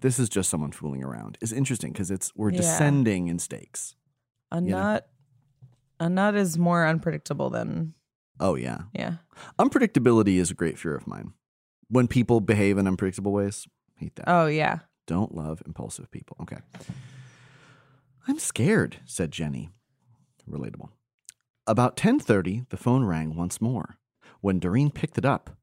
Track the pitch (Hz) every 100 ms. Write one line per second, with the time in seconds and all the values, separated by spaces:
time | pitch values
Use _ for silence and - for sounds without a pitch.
0 | 131 127 117 101 92 82 73 - 76 67
1 | 65 57 53 - 113 113 135 123 73 -
2 | 90 95 - - 107 90 165 160 147 143
3 | 117 95 87 85 - - - - - -
4 | _ _ _ _ _ 165 180 185 202 214
5 | - _ _ _ _ _ - _ _ -
6 | 170 185 202 208 190 160 175 175 160 160
7 | 170 151 - 143 131 117 113 - 160 -
8 | _ _ _ - 95 69 62 55 92 -
9 | - 165 _ - - - 262 285 226 -
10 | 123 113 101 92 87 90 82 - 82 71
11 | - 50 - - _ _ _ _ - 120
12 | 120 127 113 117 98 104 101 101 98 92
13 | 95 92 98 101 101 101 - _ _ -
14 | - - - 175 160 151 151 165 - _
15 | - 85 107 - 76 80 - 82 - -
16 | - - - - - - - - - -
17 | - - - - - _ - _ _ _
18 | _ _ - 302 - - 139 214 87 -
19 | - - 82 - 78 65 52 - _ _
20 | _ _ _ _ - 73 58 52 - _
21 | _ _ - - _ _ - 110 120 -
22 | 208 285 - 101 90 104 127 - 120 127
23 | 113 80 78 80 87 - 110 123 - -
24 | _ _ - - 101 95 90 110 147 -
25 | 156 - 127 123 - -